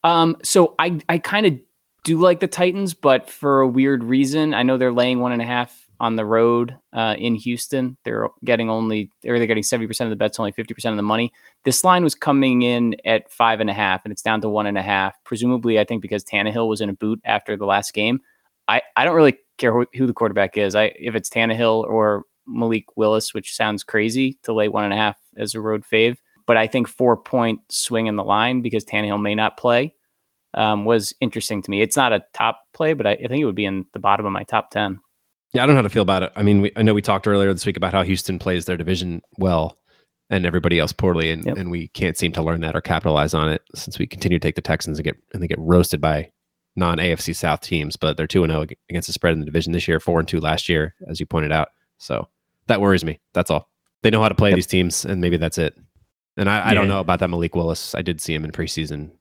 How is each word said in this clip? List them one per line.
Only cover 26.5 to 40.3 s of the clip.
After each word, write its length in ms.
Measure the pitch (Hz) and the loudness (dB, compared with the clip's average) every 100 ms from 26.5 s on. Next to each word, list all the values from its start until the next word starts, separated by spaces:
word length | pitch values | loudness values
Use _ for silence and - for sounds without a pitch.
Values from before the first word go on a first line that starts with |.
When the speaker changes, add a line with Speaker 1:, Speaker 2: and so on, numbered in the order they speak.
| 117 | 4
Speaker 1:
I 100 | 110 | 4
think 220 | 131 117 | 0 -2
four-point 720 | - 127 113 - 127 113 110 _ | 2 2 2 0 -2 0 -2 _
swing 380 | - - 117 110 | -8 -4 -2 -2
in 80 | 104 | -4
the 80 | |
line 360 | 101 101 117 127 | 0 0 2 -2
because 220 | 120 110 | -2 -4
Tannehill 380 | - 104 107 101 | -2 -4 -2 -2
may 140 | 104 107 | -2 0
not 200 | 110 - | -2 0
play, 380 | 123 120 151 _ _ _ _ _ _ | 0 2 0 _ _ _ _ _ _
um, 300 | - 107 107 | -2 0 0
was 300 | 104 117 101 - | 2 0 0 -6
interesting 420 | 123 113 - 104 | -6 -4 -6 -6
to 80 | 92 | -4
me. 100 | 101 | 0
It's 160 | 110 143 | 2 2
not 160 | 131 | 2
a 120 | 107 - | 0 -4
top 260 | - 110 - _ | -4 -4 -4 _
play, 180 | - 156 | -4 -2
but 120 | 156 101 | 0 0
I, 60 | |
I 140 | 104 107 | 0 -2
think 120 | 131 | -2
it 40 | |
would 100 | 139 | -2
be 120 | 98 101 | 0 -2
in 200 | 95 95 | -4 -8
the 80 | - | -4
bottom 260 | 98 104 104 | 0 0 0
of 60 | |
my 100 | 98 | -6
top 300 | 101 110 - | -2 -4 -2
ten. 260 | - 104 95 _ _ _ _ _ | -4 -4 -6 _ _ _ _ _
Speaker 2:
Yeah, 80 | 123 | 0
I 40 | 135 | 4
don't 80 | |
know 60 | 139 | 4
how 20 | |
to 80 | 104 | 4
feel 120 | 113 | 0
about 200 | 95 95 | 2 0
it. 100 | 92 | -2
I 80 | - | 0
mean, 200 | 104 101 | 4 4
we, 100 | 101 - | 2 2
I 40 | |
know 120 | 110 | 2
we 80 | 104 | 2
talked 260 | 101 98 107 | 0 -2 2
earlier 240 | 101 98 | 2 2
this 140 | 90 - | 0 -4
week 100 | 92 | -2
about 160 | 92 | -2
how 100 | 95 | 0
Houston 360 | 90 90 - 90 | 0 -2 -2 -6
plays 260 | - 90 | -2 -4
their 140 | 85 87 | -4 -6
division 420 | 85 90 90 85 _ - | -2 -2 -4 -8 _ -2
well 400 | 95 85 80 - _ _ _ _ _ | 0 2 0 -6 _ _ _ _ _